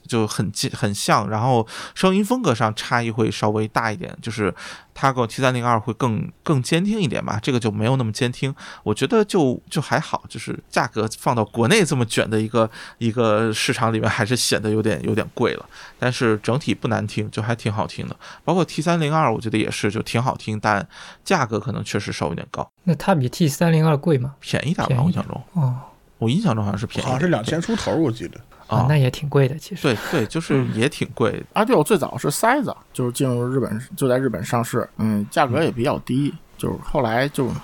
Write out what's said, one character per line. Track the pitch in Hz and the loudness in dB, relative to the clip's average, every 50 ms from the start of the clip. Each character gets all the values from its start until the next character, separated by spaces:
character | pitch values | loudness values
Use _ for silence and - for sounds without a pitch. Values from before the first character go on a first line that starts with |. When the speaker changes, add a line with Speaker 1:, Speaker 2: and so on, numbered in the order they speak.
| - | -6
Speaker 1:
就 | - 123 113 107 | -2 0 0 0
很 | 104 - - 107 92 | 0 0 -2 -4 -4
近， | - - - - | -4 -4 -4 -6
很 | - - - 104 101 | -4 -2 -2 -2 -2
像， | - - - 156 123 104 | -2 0 2 2 2 2
然 | 101 107 107 | 0 -2 0
后 | 117 135 127 117 107 - - - - - - | 2 4 4 2 2 0 -6 -12 -14 -12 -2
声 | - - 190 190 | 0 2 4 4
音 | 202 214 | 2 2
风 | - 254 262 233 | 2 0 2 2
格 | 151 117 | 2 2
上 | - 120 107 104 | 2 2 0 0
差 | - - - 127 120 | -4 -2 -2 0 0
异 | 117 117 | 0 0
会 | 110 120 110 113 | 0 0 0 0
稍 | 107 - 113 107 | 0 0 0 0
微 | 107 107 110 110 | 2 0 0 0
大 | - 131 117 110 | 0 0 0 0
一 | 104 | -2
点， | - - - - - | -4 -8 -10 -12 -10
就 | - 117 | -10 -6
是 | 107 113 104 90 - - - - - - - _ - | -2 0 0 0 0 -4 -10 -16 -16 -18 -20 _ -4
Tago | - - 135 127 127 117 | 0 2 2 2 2 0
T | 107 - - | -2 0 0
三 | 135 127 | 0 2
零 | 127 120 117 | 2 2 2
二 | 123 117 110 | 2 2 2
会 | - 123 107 | 0 -2 -2
更， | - 143 120 107 92 80 - - _ - | -2 0 0 0 -2 -4 -8 -10 _ 0
更 | - 156 131 | 2 2 2
监 | 120 - 165 165 196 | 2 2 0 2 2
听 | 208 220 220 | 0 0 0
一 | 180 | 0
点 | 113 - - - | -2 -2 -2 -2
吧， | - - 107 | -2 -4 -2
这 | - 147 | 0 0
个 | 127 120 | 0 2
就 | 113 110 | 0 0
没 | 101 107 107 | 0 0 0
有 | 117 135 | 2 2
那 | 131 120 | 2 0
么 | 110 | -2
监 | 107 - 131 123 | -2 0 -2 -2
听， | 123 - 139 135 135 - - - - - - | -2 -2 -4 -4 -4 -8 -12 -16 -16 -6 -2
我 | 107 107 | -2 0
觉 | - - | 0 2
得 | - 240 220 214 | 2 4 2 2
就， | - - 190 147 127 120 - - - | 4 2 2 4 2 2 -2 -6 -4
就 | - 160 | -4 -4
还 | 127 - 117 139 | -2 0 0 -2
好， | - - - - - - | 0 -2 -6 -6 -6 -10
就 | - 117 | -12 -10
是 | - - - - - _ | -8 -8 -8 -10 -10 _
价 | - 180 143 | -2 -2 -2
格 | 113 - 113 107 110 - | 0 0 -2 -2 -2 -4
放 | - - 151 127 | -2 -2 0 2
到 | 117 107 | 2 0
国 | - - 117 123 | 0 2 2 4
内 | 147 202 226 175 | 6 6 4 4
这 | - 143 | 4 2
么 | 127 120 | 0 0
卷 | 110 - 131 - - | 2 2 0 0 2
的 | 110 110 | 0 0
一 | 110 | 0
个， | 110 117 117 110 110 - - - - - - | 2 2 2 2 2 -2 -8 -18 -18 -8 -4
一 | 120 113 | -2 0
个 | 107 123 117 110 107 110 113 110 | 2 2 2 4 4 4 2 0
市 | 107 - - - 120 | 0 0 0 0 0
场 | - 117 113 | 0 0 0
里 | 110 110 | 2 2
面， | 117 | 0
还 | 110 - - 123 | 0 0 0 0
是 | 110 127 | 0 0
显 | 117 - - - - | 0 2 0 0 0
得 | 104 107 | 2 0
有 | 107 110 107 | 0 2 2
点， | 113 92 67 64 | 0 0 0 -2
有 | 107 107 | -2 -2
点 | 107 - - - | -2 -2 -4 -2
贵 | - 120 98 - | -2 0 0 0
了， | - - - - - - - - | -4 -10 -16 -20 -20 -20 -20 -8
但 | - 120 127 120 | -4 -2 -2 0
是 | - 127 113 107 104 - | 2 2 2 2 2 0
整 | - 117 156 | -2 -2 0
体 | - 117 95 | 0 -2 -2
不 | - - 120 | -2 -2 -2
难 | 107 101 104 | -2 -2 -2
听， | 104 - 110 107 107 | -4 -4 -6 -6 -4
就 | - 110 | -4 -4
还 | 107 117 117 | -4 -4 -4
挺 | - - 113 104 | -2 -4 -4 -2
好 | 107 - | -2 -4
听 | - - - - | -6 -6 -10 -10
的。 | - - - - - - - _ | -10 -12 -14 -16 -18 -20 -6 _
包 | 147 170 | 0 2
括 | 185 160 | 2 0
T | - - 170 147 | 0 -2 -2 0
三 | 175 175 170 | 2 2 2
零 | 156 143 | 2 2
二， | 156 160 156 120 110 | 2 2 2 2 0
我 | 107 | 0
觉 | 113 110 | -2 0
得 | 107 | 0
也 | 110 - - | 0 0 0
是， | 110 - - 104 | -2 -2 -2 -2
就 | 101 113 - | -2 -2 -4
挺 | - - 117 | -2 -2 0
好 | 127 127 - | 0 0 -2
听， | - - 110 107 107 | -4 -6 -6 -4 0
但 | - 110 104 98 - - - - - - - - _ | 0 2 2 2 -2 -6 -12 -18 -20 -20 -20 -10 _
价 | - 196 160 127 | 0 2 2 2
格 | 104 113 104 | 0 -2 -2
可 | 107 - | -2 -4
能 | 101 107 104 | -6 -6 -4
确 | - - 104 | -4 -4 -4
实 | - - | -4 -4
稍 | 107 - - | -4 -4 -4
微 | 76 | -4
有 | 85 | -4
点 | - - - | -6 -8 -8
高。 | - - - - _ _ - | -8 -8 -8 -8 _ _ -2
Speaker 2:
那 | 180 156 | 0 0
它 | - - 196 196 | 2 2 2 2
比 | 147 123 | 2 2
T | 123 - - 175 | 0 0 0 0
三 | 143 143 - 175 165 165 | 0 2 2 2 4 4
零 | 156 160 | 4 4
二 | 160 151 | 4 2
贵 | 139 147 175 151 123 | 2 2 2 2 2
吗？ | 123 135 - - | 0 -4 -8 -10
Speaker 1:
便 | - - - - - | -6 -4 -4 -2 -2
宜 | 143 190 | -2 -2
点 | |
吧， | - - | 0 0
Speaker 2:
便 | - 131 123 | 2 2 4
宜 | |
点。 | 143 | 4
Speaker 1:
我 | 180 | 2
印 | 180 | 2
象 | - - | 0 -4
中。 | - - - - - - | -6 -8 -10 -12 -6 -2
Speaker 2:
哦。 | 175 135 127 127 131 - - - _ _ _ _ | 0 0 0 0 -4 -8 -14 -20 _ _ _ _
Speaker 1:
我 | - 113 113 | -2 0 0
印 | 123 208 | 2 2
象 | 233 165 113 | 2 2 0
中 | 110 104 | 0 0
好 | 101 | -2
像 | 104 | -2
是 | 101 117 | -4 -6
便 | - - - | -6 -4 -4
宜 | - | -2
点。 | |
Speaker 3:
好 | 131 127 135 | -2 0 0
像 | |
是 | 170 | 2
两 | 180 156 107 117 | 2 2 0 0
千 | - 156 165 | -2 -2 -2
出 | 170 - 226 | -2 -2 -2
头， | - - - 107 | -2 0 0 0
我 | 156 165 123 | 2 2 0
记 | - - 87 - | 0 -4 -8 -12
得。 | - - - - - - - | -12 -16 -20 -20 -20 -20 -6
Speaker 1:
啊。 | - 110 | 0 2
Speaker 2:
啊， | 110 120 | 2 4
那 | 135 151 | 4 4
也 | 147 131 127 | 4 4 2
挺 | - - 151 | 0 -2 -2
贵 | 139 147 143 135 127 | 2 4 4 4 2
的， | 151 156 | 0 -4
其 | - - 190 | -10 -10 -6
实。 | - - | -2 0
Speaker 1:
对， | 143 110 - - - | 0 0 0 -2 -2
对， | 180 147 - | 0 0 0
就 | - - 165 | 0 -2 -4
是 | 160 - 143 135 123 120 113 | -2 0 0 0 0 0 0
也 | 110 120 | 0 0
挺 | 151 - - - - - | 0 0 -2 -6 -6 -2
贵。 | - 120 101 101 - - - | 0 0 0 0 -4 -8 -4
Speaker 4:
嗯。 | - - 220 | -2 0 2
Artio | 254 240 160 151 | 4 4 4 4
最 | - 220 | 4 2
早 | 156 135 - - | 2 2 -2 -4
是 | - - 147 | -4 -2 -2
塞 | - - - 226 262 302 | 0 2 2 2 4 2
子， | 226 135 - - - _ - | 0 -2 -6 -8 -14 _ -4
就 | - 127 | -2 -2
是 | 120 | -2
进 | 123 - 139 | 0 0 0
入 | 127 123 120 120 | 0 2 0 0
日 | 123 131 135 | 0 0 0
本， | 113 - 110 110 127 - - | 0 0 -2 -6 -6 -8 -4
就 | - 139 | 0 2
在 | 127 123 | 4 4
日 | 131 135 127 | 4 2 0
本 | 95 85 95 | 0 -2 -2
上 | - 123 117 117 | 0 0 0 0
市， | - - 117 - - - | 0 -2 -2 -2 -4 -4
嗯， | - 107 110 107 104 101 - | -2 0 2 2 0 -2 0
价 | - 165 147 | 2 2 2
格 | 123 117 151 | 4 2 2
也 | 165 123 | 2 0
比 | 127 120 117 | 0 0 0
较 | 143 113 - | 0 0 -2
低， | - - 123 135 143 139 - | -2 -2 0 0 0 0 -4
Speaker 1:
嗯。 | - - - - | -6 -14 -20 -10
Speaker 4:
就 | - - - | -6 -4 -4
是 | - - | -4 -4
后 | - - - 151 | -4 -2 0 0
来 | 123 110 110 123 139 | 0 2 2 0 0
就， | 147 - - 131 110 - 143 | 0 0 -2 -2 -2 -2 -6